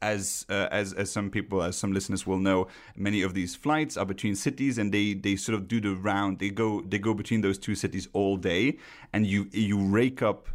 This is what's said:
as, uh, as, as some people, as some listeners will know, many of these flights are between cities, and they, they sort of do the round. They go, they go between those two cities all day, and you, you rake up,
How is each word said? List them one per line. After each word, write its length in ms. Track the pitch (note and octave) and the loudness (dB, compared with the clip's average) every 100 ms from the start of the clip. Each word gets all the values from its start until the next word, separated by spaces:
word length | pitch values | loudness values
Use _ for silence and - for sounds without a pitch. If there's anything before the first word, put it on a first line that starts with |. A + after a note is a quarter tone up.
as, 460 | G#2+ G#2 F#2+ - - | -2 0 -2 -6 -4
uh, 200 | G2 G2 | 0 0
as, 240 | G2 G2 | 0 -2
as 180 | F#2+ G2 | -2 -4
some 160 | - G2+ | -2 -2
people, 340 | G#2+ - F#2+ | -4 -2 0
as 140 | F2 F2+ | 0 -2
some 160 | G2 | -2
listeners 340 | F#2+ - F#2+ F#2+ | -2 -2 -4 0
will 120 | F#2+ | 0
know, 300 | F#2+ F#2 F#2 - - - | 4 4 2 -6 -20 -6
many 240 | G2 G#2 | -2 0
of 140 | F#2+ | 0
these 200 | F#2 F2 | -2 -4
flights 440 | - D3 D#3 D3+ - | -4 0 0 0 -2
are 80 | F#2+ | -4
between 280 | F#2+ G#2+ | -2 -2
cities, 440 | G2 - C3 C#3 A#2 | 0 -2 0 0 0
and 120 | G#2 | 2
they, 220 | G#2 G#2 | 2 2
they 240 | G2 G2+ G2 | 0 0 0
sort 200 | - G#2+ | 0 -2
of 120 | G2 | 0
do 100 | A#2 | 0
the 160 | G#2 | 0
round. 440 | F#2+ G2 G2 G2+ F#2 | -2 0 2 2 0
They 100 | G2 | -4
go, 320 | G2+ A2+ G#2 | 0 0 0
they 180 | F#2 G2+ | -2 -2
go 140 | G#2 | 0
between 300 | G#2 G#2 A2+ | 0 0 2
those 160 | G2 F#2+ | 2 0
two 160 | - | -2
cities 340 | G2+ G2+ G2 F2+ | -4 -2 -4 -4
all 240 | G2 G2 G2 | 0 2 2
day, 400 | F2+ E2+ C3 - - - - | 2 2 2 0 -10 -20 -6
and 140 | G2+ G#2+ | 0 2
you, 220 | G2+ G2 | 2 0
you 320 | G#2 G#2+ G2+ | 0 2 2
rake 380 | G2 G2+ B2+ B2+ | 4 4 2 2
up, 260 | A2+ G2+ - | 0 0 -4